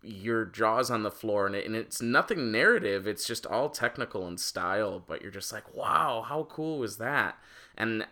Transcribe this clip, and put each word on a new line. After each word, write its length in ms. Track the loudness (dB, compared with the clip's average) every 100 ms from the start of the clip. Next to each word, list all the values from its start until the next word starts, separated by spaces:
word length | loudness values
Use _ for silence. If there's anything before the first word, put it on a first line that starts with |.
your 420 | -14 -8 0 0 0
jaw's 440 | 2 4 4 2
on 120 | 0
the 80 | 0
floor, 360 | -2 0 2 2
and 80 | 0
it, 100 | -2
and 100 | -4
it's 260 | -4 -4
nothing 500 | 2 2 2 0 2
narrative. 560 | 4 6 6 2 0 -2
It's 180 | -4 -4
just 200 | -6 -2
all 240 | 0 0
technical 580 | 0 -2 -2 -6 -4 -6
and 120 | -4
style, 640 | -4 -2 0 0 0 -4 -8
but 160 | -10
you're 100 | -8
just 200 | -10 -8
like, 220 | -10 -12 -6
"Wow, 480 | 0 2 2 0 -2
how 160 | -4
cool 340 | -4 -6 -4 -2
was 180 | -4 -2
that?" 400 | 0 2 2 -2 -16 -20 -20 -4
And 280 | -2 -2 -4